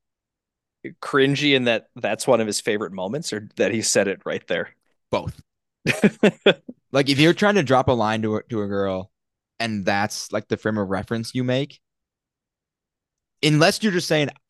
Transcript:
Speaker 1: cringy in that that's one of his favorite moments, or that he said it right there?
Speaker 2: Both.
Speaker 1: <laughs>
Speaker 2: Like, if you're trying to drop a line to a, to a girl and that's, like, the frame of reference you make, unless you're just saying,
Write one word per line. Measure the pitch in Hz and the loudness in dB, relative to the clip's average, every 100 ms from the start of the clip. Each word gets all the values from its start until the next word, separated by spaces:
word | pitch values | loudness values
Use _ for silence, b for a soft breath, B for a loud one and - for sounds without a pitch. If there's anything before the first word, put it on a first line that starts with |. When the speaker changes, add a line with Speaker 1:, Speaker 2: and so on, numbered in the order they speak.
| _ _ _ _ _ _ _ _ 135 - | _ _ _ _ _ _ _ _ -18 -14
Speaker 1:
cringy | - 139 135 139 147 | -2 2 2 2 2
in | 131 | 2
that | 120 113 - 123 | 2 -2 -4 -8
that's | 113 110 - | -6 -2 2
one | 117 | 2
of | 110 | 2
his | 101 | -2
favorite | - 104 92 | -2 -2 -4
moments, | 95 95 143 - | -6 -8 -8 -8
or | 107 101 - | -10 -8 -2
that | 98 | 0
he | 110 | 0
said | - 110 98 | 0 0 0
it | 90 | -2
right | 80 87 - | -6 -8 -4
there? | 87 - _ _ _ _ | -6 -6 _ _ _ _
Speaker 2:
Both. | 107 82 - _ _ _ _ | -6 -6 -12 _ _ _ _
Speaker 1:
<laughs> | 123 - 208 - 208 - 202 - - - _ | -6 0 0 4 2 4 2 0 -4 -20 _
Speaker 2:
Like, | 135 135 | 0 2
if | 139 | 4
you're | 160 | 4
trying | 170 208 208 | 4 2 2
to | |
drop | 127 131 135 | 4 4 4
a | |
line | 120 107 110 | 2 0 0
to | 110 107 | -2 -4
a, | |
to | - 113 | -4 -6
a | 101 | -2
girl | 101 98 92 95 _ _ _ _ - | -2 -2 -4 -8 _ _ _ _ -8
and | 117 107 | -4 -2
that's, | 95 101 104 - - | -2 0 -2 -6 -8
like, | 104 - | -8 -4
the | 107 | -4
frame | 110 110 | -2 -2
of | 95 | -2
reference | 92 - 113 110 | -4 -4 -8 -6
you | 127 | -6
make, | 127 127 143 - _ _ _ _ _ _ _ _ _ _ _ _ _ _ _ _ | -2 -2 -4 -12 _ _ _ _ _ _ _ _ _ _ _ _ _ _ _ _
unless | 151 151 175 - | 2 4 4 2
you're | 214 | 0
just | 175 - | -2 0
saying, | 156 143 - | 0 -2 -6